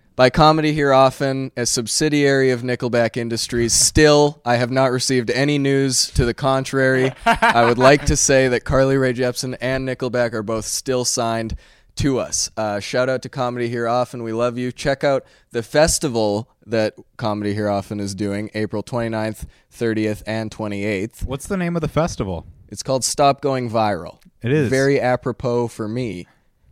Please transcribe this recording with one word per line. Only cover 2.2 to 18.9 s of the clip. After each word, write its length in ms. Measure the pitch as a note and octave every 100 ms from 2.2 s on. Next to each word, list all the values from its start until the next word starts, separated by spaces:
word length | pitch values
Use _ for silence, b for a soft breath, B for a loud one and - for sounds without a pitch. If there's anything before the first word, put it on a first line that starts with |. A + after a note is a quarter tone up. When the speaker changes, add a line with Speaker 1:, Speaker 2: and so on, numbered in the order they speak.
| C#3+ C#3 C3
Speaker 1:
of 140 | B2
Nickelback 520 | B2 B2 B2+ A#2+ A2+ B2+
Industries. 580 | A#2 A2+ - A#2+ A#2
Still, 680 | - - - D3+ D3 D3 D3
I 120 | A#2+ A#2+
have 160 | B2
not 180 | C3 C3
received 380 | B2 - B2+ A2+
any 300 | A#2+ C#3+ D3
news 500 | C#3 C#3 C3+ B2 -
to 120 | - A#2+
the 80 |
contrary. 800 | - C#3 C3+ B2+ C3+ C3 C3 C3 -
Speaker 2:
<laughs> 60 | A#3
Speaker 1:
I 360 | A3+ - A#2 A#2
would 120 | A#2+
like 300 | C3 D3 D3
to 80 | D3
say 320 | - C3+ C3
that 140 | A#2+
Carly 340 | - C3+ C3+ C3+
Rae 160 | B2+
Jepsen 420 | A#2+ B2 B2 C3 B2+
and 260 | B2 C3+ C3
Nickelback 460 | B2+ B2+ B2 A#2
are 80 | A2
both 240 | G#2+ A2 G#2
still 400 | - - B2+ B2
signed 500 | - A2+ A2+ A2+ - b b b -
to 200 | D3 B2
us. 320 | E2+ - - -
Uh, 220 | G#2+ G#2
shout 280 | - C3 B2+
out 120 | B2+
to 80 | B2
Comedy 400 | C#3 B2 A#2+ A#2
Here 180 | A#2+ A#2
Often. 360 | B2 A#2+ B2
We 100 | A2+
love 240 | A2+ B2 A#2+
you. 140 | B2
Check 320 | - D3 C3+
out 220 | C#3+ C3+ b b b
the 100 | A#2+
festival 880 | A2 D3+ D#3+ - D3+ A#2 G#2+ G2+ B2+ _ G#2+
that 280 | A2 G#2+ - - -
Comedy 360 | A2+ G#2 G#2
Here 140 | G2+ G#2
Often 300 | G2+ F#2+ G#2
is 160 | G2 G2
doing, 340 | G2+ G2+ G#2+
April 280 | G#2+ G#2+ G#2+
twenty-ninth, 640 | -